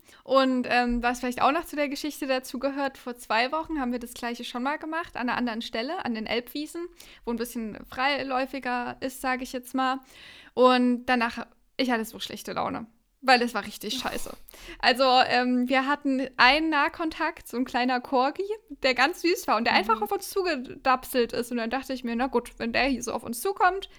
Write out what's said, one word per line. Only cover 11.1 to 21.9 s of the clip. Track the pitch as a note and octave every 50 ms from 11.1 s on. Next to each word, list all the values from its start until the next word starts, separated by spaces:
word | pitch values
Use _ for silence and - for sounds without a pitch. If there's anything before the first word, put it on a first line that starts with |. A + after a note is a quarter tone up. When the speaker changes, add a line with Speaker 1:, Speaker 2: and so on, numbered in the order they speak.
| B3+ A#3+ A3+ A#3 - A#3 - - _ _ _ _ _
Speaker 1:
ich | - C4+ B3
hatte | B3 A3 A3
so | A3+ - F#3
schlechte | - - - - - G#3
Laune. | F#3 - - - - - A3+ - _ _ _ _ _ _
Weil | C4+ B3+ B3+ A#3+
es | A#3+ A#3+ C4
war | D4+ -
richtig | G#3 - - - G#3+ C4 B3+
scheiße. | - - - - G#3 - - - - - - - - - - -
Also, | - B3 B3 A#3+ C4+ B3+ B3 B3+ -
ähm, | - - B3 B3 B3 B3 B3 B3 B3+
wir | C4 C4 C4
hatten | C#4 D4 D4 - C#4 C4+ C4 C4+ - -
einen | - A#3+ B3+ C#4 D#4 D#4+ D#4+
Nahkontakt, | D#4 C#4+ D4 E4 - - E4+ D#4+ - - D#4+ D#4+ E4+ - - -
so | -
ein | A#3+ C4
kleiner | - - A#3+ B3 B3+ B3+ B3
Corgi, | B3 - C#4 B3 B3+ C#4+ D4 - G4 G4 A4 G#4+ _ - C#4+ -
der | - C4 B3
ganz | B3 C4 D4+ F4+ -
süß | - E4+ F#4 F#4 - -
war | A#3
und | G#3+ A#3
der | A#3+
Speaker 2:
Mhm. | - E4
Speaker 1:
einfach | G#4 A4 A4 -
auf | G#4 -
uns | G4+ F#4+ - -
zugedapselt | - G4+ F#4 F4+ D#4 B3+ B3 - - - - C4+ B3+ B3+ - - - B3+ A#3 A3+
ist. | - - A#3+ -
Und | B3
dann | A#3+ A3+ A3+
dachte | B3 C4+ - -